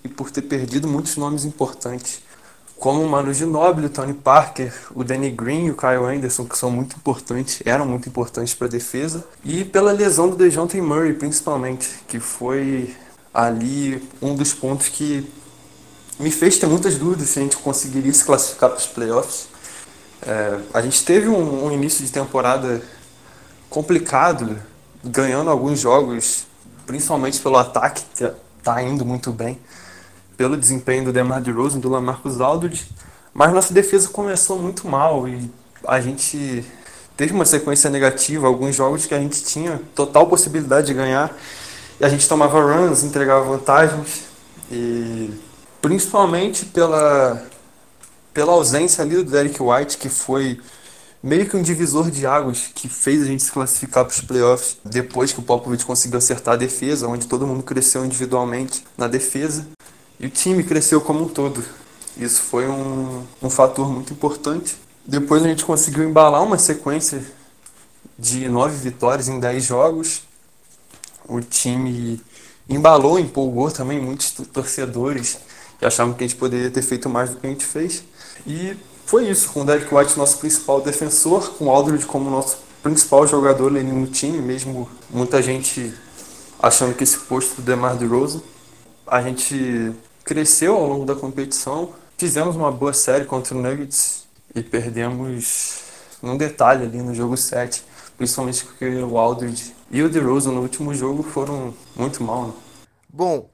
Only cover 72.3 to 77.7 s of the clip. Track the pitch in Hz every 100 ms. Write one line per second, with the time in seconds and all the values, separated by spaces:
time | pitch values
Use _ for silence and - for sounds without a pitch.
72.3 | - - - - 139 156 151 139 180 143
73.3 | 139 131 120 147 156 127 147 127 135 -
74.3 | - 131 - 131 - 127 120 127 139 120
75.3 | - - - - - 117 120 120 123 123
76.3 | - 131 127 127 131 127 123 135 120 123
77.3 | 123 135 139 -